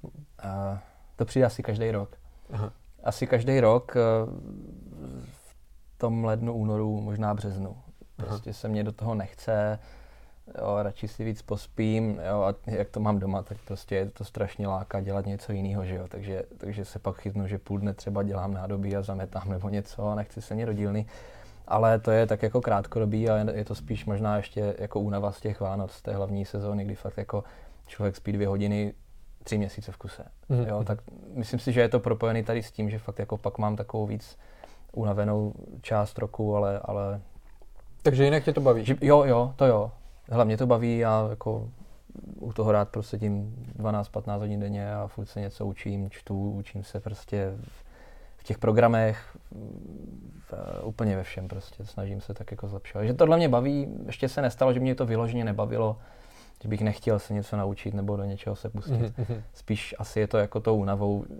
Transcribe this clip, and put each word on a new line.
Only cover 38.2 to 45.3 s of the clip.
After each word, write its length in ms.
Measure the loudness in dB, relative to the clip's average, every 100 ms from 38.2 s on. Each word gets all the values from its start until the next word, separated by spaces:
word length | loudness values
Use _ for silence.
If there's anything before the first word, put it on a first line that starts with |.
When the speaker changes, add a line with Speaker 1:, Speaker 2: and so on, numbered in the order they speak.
Speaker 2:
jinak 200 | 6 6
tě 80 | 4
to 80 | 6
baví? 240 | 6 6
Speaker 1:
že, 120 | 4 4
jo, 240 | 10 10
jo, 280 | 10 6 4 6
to 100 | 6
jo. 240 | 6 2 -6 -16 -18 0
Hele, 140 | 4
mě 120 | 6 4
to 100 | 4
baví, 320 | 4 4 4
já 280 | 4 4 2
jako 380 | -2 -4 -4 -6 -10 -18 -20 -18 -16 -14 -10
u 120 | -6
toho 200 | 2 6
rád 160 | 6 4
prosedím 680 | -2 -4 -2 0 0 -2 -8 -10
dvanáct, 340 | -4 0 0 -2
patnáct 320 | -4 -4 -2
hodin 200 | -2 -2
denně 340 | -2 -2 -4
a 120 | -4 -6
furt 200 | -8
se 140 | -8